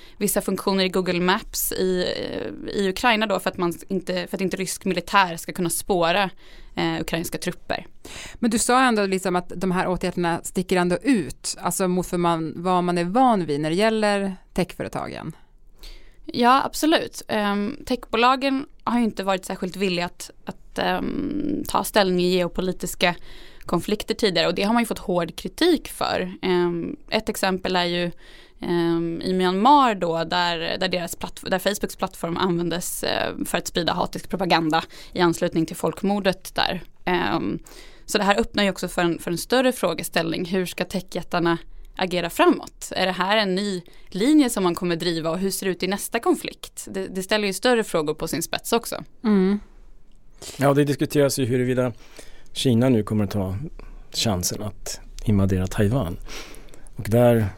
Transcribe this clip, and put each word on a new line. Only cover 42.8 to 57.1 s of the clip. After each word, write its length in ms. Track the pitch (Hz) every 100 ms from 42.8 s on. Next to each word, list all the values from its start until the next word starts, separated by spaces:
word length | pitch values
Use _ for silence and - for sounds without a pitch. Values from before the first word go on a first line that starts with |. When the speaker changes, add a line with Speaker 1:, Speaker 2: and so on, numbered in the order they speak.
| - -
Speaker 1:
Är 100 | 185
det 60 |
här 240 | 180 185 220
en 180 | 196
ny 280 | 185 208 180 - - -
linje 420 | 185 254 311 247
som 120 | 214
man 120 | 180
kommer 220 | 170 175 165
driva 340 | 175 165 160
och 80 | 180
hur 120 | 190
ser 160 | 190 190
det 60 |
ut 100 | 175
i 40 | 185
nästa 320 | 196 - 233
konflikt? 720 | 359 - - - - - -
Det, 160 | 196 185
det 160 | 190
ställer 240 | 185 214 202
ju 60 |
större 320 | 190 247 233
frågor 300 | 208 170 151
på 140 | 151 160
sin 140 | 143
spets 300 | - - -
också. 320 | 233 - - - -
Speaker 2:
Mm. 360 | 220 202 190 208 - - - - - - - - - -
Speaker 3:
Ja, 180 | 139
det 100 | 139
diskuteras 540 | 147 143 147 147 139 139
ju 60 |
huruvida 480 | 120 127 123 127 127 - - - - - -
Kina 360 | - 139 113 131
nu 140 | 113
kommer 220 | 104 107
att 60 | 101
ta 260 | 104 95 98 156 - - - -
chansen 500 | - 113 90 90 -
att 380 | 104 - - - - -
invadera 420 | - 101 98 92 92
Taiwan. 500 | - 104 135 85 - - - - - - - - -
Och 140 | -